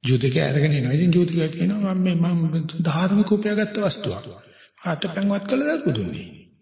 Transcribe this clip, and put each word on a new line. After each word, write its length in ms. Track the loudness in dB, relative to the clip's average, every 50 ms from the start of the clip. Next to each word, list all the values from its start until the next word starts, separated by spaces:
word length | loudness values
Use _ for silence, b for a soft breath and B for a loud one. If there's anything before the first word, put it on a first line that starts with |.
| 2
ජූතිකයා 420 | 2 0 2 2 2 2 2 0
අරගෙන 260 | 2 2 2 2 2 2
එනවා. 220 | 2 0 0 2
ඉතින් 180 | 2 2 4 4
ජූතිකයා 380 | 4 2 2 0 -2 -2 -2
කියනවා 440 | -2 0 0 0 0 0 0 0 0
මම 60 | 0
මේ 160 | 0 2 2
මම 240 | 2 2 2 2 2 0 0 0 -2 -4 -4 -4 -2
ධාර්මික 500 | -2 0 0 0 2 2 4 2 4 2
උපයාගත්ත 480 | 2 0 2 0 0 0 -2 -2 -2 -2
වස්තුවක්. 440 | -2 -2 -2 -2 -6 -6 -6 -6 -10 -14 -18 -18 B B B B B B B -10
අතපැන්වත් 640 | -4 -4 -4 -4 -4 -6 -4 -2 0 0 0 -2 -2
කළා 320 | -2 -2 0 0 0 -2
දරු 160 | 0 0 0 0
දුන්නේ. 340 | 0 -2 -4 -6 -8 -12 -14 -16 -20 -20 -20 _ _